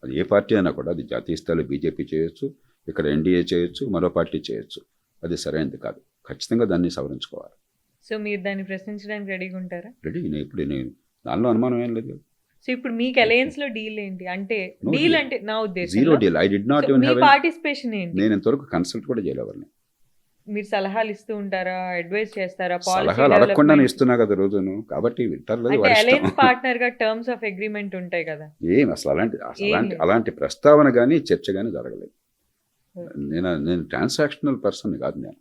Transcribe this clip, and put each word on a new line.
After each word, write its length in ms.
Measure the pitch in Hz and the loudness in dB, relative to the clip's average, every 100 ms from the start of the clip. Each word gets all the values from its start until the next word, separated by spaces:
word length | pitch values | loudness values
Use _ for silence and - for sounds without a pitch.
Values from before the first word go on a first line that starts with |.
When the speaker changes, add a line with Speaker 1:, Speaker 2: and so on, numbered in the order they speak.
Speaker 1:
అది 140 | 65 67 | -6 -4
ఏ 40 | |
పార్టీ 320 | - 101 101 | 2 2 4
అయినా 160 | 110 90 | 2 2
కూడా, 200 | - 67 | -2 -6
అది 120 | 85 | -6
జాతీయ 340 | 67 58 - 82 | -6 -8 -6 -8
స్థాయిలో 280 | - 82 | -2 -2
బీజేపీ 440 | 69 71 80 78 73 | -2 -2 -4 -4 -6
చేయొచ్చు, 400 | 78 82 - 139 - _ _ - | -4 -4 -4 -10 -10 _ _ -12
ఇక్కడ 180 | 85 76 | -4 -2
ఎన్డీఏ 360 | 73 80 90 | 0 2 2
చేయొచ్చు, 440 | 85 90 87 - 135 | 2 0 -2 -4 -4
మరో 220 | 90 87 | -2 0
పార్టీ 340 | 87 82 82 - | 0 -2 -4 -8
చేయొచ్చు. 320 | 55 - - _ _ _ _ | -10 -10 -18 _ _ _ _
అది 120 | 85 85 | -8 -6
సరైనది 400 | - 76 73 - | -4 -4 -4 -6
కాదు. 240 | 57 - _ _ - | -12 -12 _ _ -18
ఖచ్చితంగా 360 | 69 - 117 | -14 -4 0
దాన్ని 260 | 113 87 87 | 2 2 0
సవరించుకోవాలి. 680 | - 69 67 - - - _ _ _ _ _ _ | -2 -8 -8 -12 -14 -18 _ _ _ _ _ _
Speaker 2:
So, 120 | 214 | -8
మీరు 200 | 214 202 | -6 -6
దాన్ని 220 | 190 196 | -4 -6
ప్రశ్నించడానికి 680 | 196 190 190 208 202 214 202 | -6 -10 -10 -12 -10 -10 -8
రెడీగా 280 | 185 185 185 | -8 -8 -10
ఉంటారా? 340 | 185 175 190 254 | -10 -10 -12 -12
Speaker 1:
రెడీ. 180 | 80 170 | -8 -6
నేను 140 | 135 76 | -6 -6
ఇప్పుడు, 260 | 71 - | -6 -6
నేను 280 | 71 69 64 - _ _ - | -4 -4 -6 -12 _ _ -6
దానిలో 240 | 67 120 | -2 0
అనుమానం 320 | 113 127 123 | 2 0 -2
ఏం 120 | 120 | -4
లేదు 120 | 113 123 | -6 -8
కదా. 100 | 131 | -14
Speaker 2:
So, 560 | _ _ _ _ - | _ _ _ _ -8
ఇప్పుడు 200 | 254 254 | -6 -6
మీకు 180 | 226 247 | -4 -2
Speaker 1:
ఓకే. 100 | 254 | 2
Speaker 2:
అలయన్స్ 380 | 220 233 269 294 | 4 4 2 -4
లో 100 | 285 | -8
డీల్ 300 | 220 214 214 | -8 -10 -8
ఏంటి? 280 | 202 185 180 | -10 -10 -10
అంటే, 520 | 185 196 220 185 - | -10 -4 -4 -6 -8
Speaker 1:
No 80 | - | -2
Speaker 2:
డీల్ 120 | - | 0
Speaker 1:
deal. 200 | 330 330 | 2 2
Speaker 2:
అంటే 140 | 277 254 | 0 -6
నా 220 | 202 220 | -4 -4
ఉద్దేశంలో 520 | 220 185 175 95 143 | -4 -4 -2 2 4
Speaker 1:
Zero 120 | 147 | 6
deal. 180 | 101 80 | 6 4
I 60 | 95 | 2
did 160 | 98 | 2
not 140 | 107 143 | 2 2
Speaker 2:
So, 60 | |
Speaker 1:
even 160 | 139 135 | 4 4
Speaker 2:
మీ 60 | 262 | 6
Speaker 1:
have 120 | 254 | 6
a 40 | |
Speaker 2:
పార్టిసిపేషన్ 720 | 294 277 277 330 302 277 247 | 8 6 4 -2 -6 -4 -6
ఏంటి? 220 | 214 175 180 | -6 -4 0
Speaker 1:
నేను 180 | 110 | 2
ఇంతవరకు 300 | 143 180 135 | 2 2 0
కన్సల్ట్ 420 | 139 85 87 117 - | -2 -4 -2 -6 -4
కూడా 140 | 120 | -4
చేయలే 220 | 90 65 | -4 -4
ఎవరిని. 220 | 55 - - _ _ _ _ _ _ _ - | -8 -12 -18 _ _ _ _ _ _ _ -10
Speaker 2:
మీరు 180 | 208 208 | -8 -4
సలహాలు 440 | 208 196 202 220 | -2 -2 -2 -4
ఇస్తూ 260 | 208 _ 214 | -6 _ -8
ఉంటారా? 360 | 202 190 185 | -4 -4 -4
అడ్వైస్ 680 | 185 185 180 170 202 214 208 | -4 -6 -6 -4 -4 -4 -6
చేస్తారా? 380 | 185 180 180 175 | -8 -4 -4 -2
పాలసీ 140 | 175 | 0
Speaker 1:
సలహాలు 420 | 185 185 104 139 | 0 2 4 6
అడగకుండానే 140 | - 120 | 8 6
Speaker 2:
డెవలప్‌మెంట్? 360 | 101 147 151 | 6 6 8
Speaker 1:
ఇస్తున్నా 340 | 131 - 127 120 | 6 4 2 4
కదా 180 | 110 | 4
రోజును. 500 | 101 98 101 95 98 113 | 4 2 0 -2 -6 -6
కాబట్టి 360 | 69 110 117 117 | -2 -2 -2 -4
వింటారు 320 | 73 - 113 | -4 -4 -4
లేదు 100 | 120 | 0
Speaker 2:
అంటే, 100 | 139 | 2
Speaker 1:
వారి 140 | 196 | 4
ఇష్టం. 160 | 220 220 | 4 6
Speaker 2:
అలయన్స్ 260 | 277 294 - | 4 2 4
పార్ట్నర్ 400 | 262 247 262 240 | 4 4 0 0
గా 100 | 247 | -2
terms 420 | 247 220 220 233 | 0 -2 -2 -4
of 200 | 240 220 | -6 -6
agreement 420 | 185 214 208 202 185 | -6 -8 -6 -8 -8
ఉంటాయి 280 | 180 175 | -6 -6
కదా. 260 | 160 151 151 _ | -4 -8 -12 _
Speaker 1:
ఏం 260 | 80 101 135 | 2 4 4
అసలు 220 | 73 - | 0 -2
అలాంటి, 240 | 71 113 - | 0 0 -4
అసలు 300 | - - 196 | -12 -6 -2
Speaker 2:
ఏం 80 | |
Speaker 1:
అలాంటి, 160 | 95 202 | 0 0
Speaker 2:
లేదు. 120 | 170 | 0
Speaker 1:
అలాంటి 280 | 85 110 110 | 2 2 0
ప్రస్తావన 600 | - - - 147 151 143 | -4 -6 2 8 8 8
కానీ 240 | 120 123 | 6 4
చర్చ 380 | 160 - 87 - | 2 2 -2 0
కానీ 180 | 95 113 | -6 -4
జరగలేదు. 400 | 82 62 52 50 _ _ _ _ _ _ _ _ - | -6 -10 -12 -16 _ _ _ _ _ _ _ _ -18
Speaker 2:
ఓకే. 200 | 175 71 | -14 -10
Speaker 1:
నేను, 440 | 71 78 92 82 | -6 -4 -2 -2
నేను 200 | 73 87 | -2 -2
ట్రాన్సాక్షనల్ 720 | 71 - 101 - 147 - 147 131 | -4 -4 -4 -2 -2 -2 -4 -2
పర్సన్ 340 | 104 - - 78 | -2 -4 -6 -4
కాదు 200 | 64 73 | -6 -6
నేను. 160 | 62 - | -12 -16